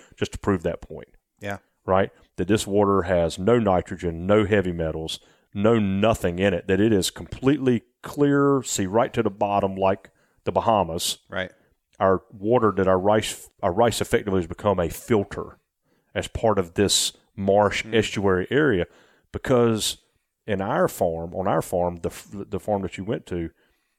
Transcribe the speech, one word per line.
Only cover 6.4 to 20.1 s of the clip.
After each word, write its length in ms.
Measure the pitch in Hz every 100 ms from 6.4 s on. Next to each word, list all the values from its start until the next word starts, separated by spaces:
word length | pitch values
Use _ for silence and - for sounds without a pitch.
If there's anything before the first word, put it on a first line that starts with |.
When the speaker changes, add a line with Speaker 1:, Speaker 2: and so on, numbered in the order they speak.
| 98
Speaker 1:
it, 140 | 85 -
that 120 | 95
it 120 | 113
is 180 | 98 87
completely 760 | - 85 - 131 143 131 117 - _
clear, 600 | - 143 143 143 143 135
see 200 | - - 95
right 260 | 110 135
to 80 | 123
the 80 | 107
bottom 440 | 98 101 101 98 95
like 340 | 95 101 - _ _ _
the 80 | -
Bahamas. 680 | 90 117 107 85 85 - - _
Speaker 2:
Right. 220 | 95 92 - _ _ _ -
Speaker 1:
Our 220 | 98 95 -
water, 400 | 104 104 123 107 95
that 100 | 95
our 100 | 92
rice, 500 | 101 110 - - - _
our 100 | 98
rice 280 | 90 120 -
effectively 380 | 95 117 104 95
has 60 | 85
become 320 | 90 107 92
a 100 | 82
filter 680 | - - 107 98 - - - _ _ _ _ _
as 140 | 101 -
part 300 | - 113 101
of 160 | 87
this 380 | 95 98 - - - _ -
marsh 480 | 98 101 101 98
Speaker 2:
Mm. 100 | 110
Speaker 1:
estuary 520 | 110 - 110 98 92 -
area, 360 | 131 151 92 85 _ _ _ _
because 680 | 107 - 123 117 107 - - _